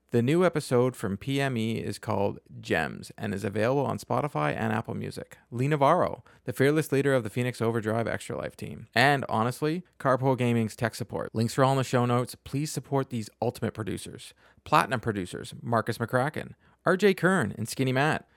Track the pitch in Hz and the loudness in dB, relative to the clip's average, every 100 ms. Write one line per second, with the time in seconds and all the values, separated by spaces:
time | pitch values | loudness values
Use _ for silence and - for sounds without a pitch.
0 | _ 120 120 165 180 156 - 123 127 120 | _ 2 4 4 4 2 0 2 2 0
1 | 107 98 - 139 139 120 110 113 - 104 | -4 -4 -2 -2 0 0 -2 -2 -4 -6
2 | - 101 101 - - 123 110 92 71 50 | -2 0 0 -2 -12 -12 -2 0 0 -4
3 | - - 107 98 104 104 110 139 123 107 | -14 -10 -6 -4 -4 0 0 0 0 -4
4 | - 120 143 151 151 - 110 110 117 104 | -4 -2 -2 -2 -2 -2 -2 -2 -4 -6
5 | 101 - - - - 120 135 151 135 175 | -8 -10 -14 -18 -10 -2 0 4 4 4
6 | 113 - - - - - 135 156 151 135 | 2 -4 -16 -16 -6 2 4 4 2 2
7 | 139 131 107 - 123 120 113 117 107 113 | 4 2 0 -2 -4 0 0 0 0 0
8 | 110 - - 69 - - - - - 113 | 0 -4 -6 -6 -8 -8 -12 -12 -4 2
9 | 135 143 - 110 117 - 151 175 - - | 4 4 0 -2 -2 -2 -2 -4 -8 -4
10 | 135 127 131 123 123 117 110 - 113 - | 0 2 2 2 2 2 0 -2 -4 -4
11 | 113 117 - - 117 - 131 135 123 127 | -8 -6 -6 -2 0 4 4 4 2 2
12 | 123 123 123 - - 139 151 - - 139 | 2 2 0 -8 -8 -6 -4 -6 -4 -2
13 | 135 123 104 - 117 - 113 - - - | -2 -4 -8 -4 -4 -2 -4 -4 -6 -6
14 | - - - - _ _ - 151 - 127 | -8 -14 -18 -20 _ _ 2 4 4 0
15 | 120 101 87 - - - 127 113 110 113 | -2 -4 -4 -8 -12 -12 -2 0 0 -4
16 | 117 127 135 - - - _ _ - 185 | -2 0 0 -4 -10 -12 _ _ 0 4
17 | 202 185 175 190 107 - 110 - 131 127 | 4 4 4 4 2 -2 -6 -2 0 2
18 | 151 120 - | 2 0 -6